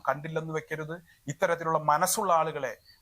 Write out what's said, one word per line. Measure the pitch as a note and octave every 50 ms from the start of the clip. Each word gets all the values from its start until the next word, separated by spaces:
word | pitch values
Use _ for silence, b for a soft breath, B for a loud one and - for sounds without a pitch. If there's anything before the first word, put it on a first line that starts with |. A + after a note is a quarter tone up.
| -
കണ്ടില്ലെന്ന് | C#3 C3+ D3 D3 D#3+ D#3+ D#3+ D#3 D#3+ D#3
വെക്കരുത്. | D#3 D3+ - D#3+ D3+ D#3 D3+ E3 F3 b b b b b
ഇത്തരത്തിലുള്ള | - - - G3 E3+ E3+ E3 E3 E3 D#3+ D3+ D3+ D3+
മനസ്സുള്ള | D3 D3+ F3+ F3+ - A3 G#3 F#3 E3+
ആളുകളെ | D#3+ D#3+ D#3+ D3 D3 C3+ A#2+ G#2+ - b b b b